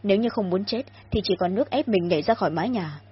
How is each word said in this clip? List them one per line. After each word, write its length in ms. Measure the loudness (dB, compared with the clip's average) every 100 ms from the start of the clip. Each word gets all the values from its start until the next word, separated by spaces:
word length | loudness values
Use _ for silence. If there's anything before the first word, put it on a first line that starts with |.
nếu 140 | 2 2
như 120 | 2
không 200 | 0 0
muốn 160 | 0 -2
chết 160 | -6 -8 -16 -4
thì 100 | -2
chỉ 100 | 0 0
còn 160 | 0 0
nước 140 | 0
ép 180 | 0 2
mình 200 | 0 2
nhảy 140 | 0
ra 120 | 2
khỏi 160 | 2 0
mái 200 | 0 -2
nhà. 320 | -2 -4 -10 -16